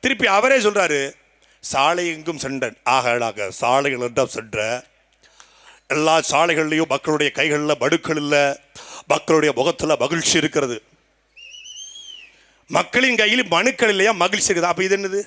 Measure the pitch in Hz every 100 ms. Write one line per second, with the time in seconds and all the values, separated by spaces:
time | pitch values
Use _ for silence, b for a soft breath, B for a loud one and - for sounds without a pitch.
0 | 254 254 233 196 247 269 208 208 180 147
1 | 139 - _ _ b b - 135 143 175
2 | 175 160 156 156 135 135 123 - - 131
3 | 123 120 117 104 98 - 120 127 143 127
4 | 123 120 131 - 110 107 107 123 - _
5 | _ _ b b b b b b _ 147
6 | 156 160 151 147 170 160 156 156 160 139
7 | - 151 147 - 151 147 151 147 131 165
8 | - 156 147 147 143 139 _ - B B
9 | - 151 - 160 151 127 139 165 151 151
10 | 127 165 - 165 156 156 139 117 _ _
11 | _ _ _ _ - - - - - -
12 | - - - b b b b - 180 240
13 | 262 233 214 233 214 170 226 262 226 196
14 | 202 208 175 196 - 180 170 170 190 196
15 | 196 196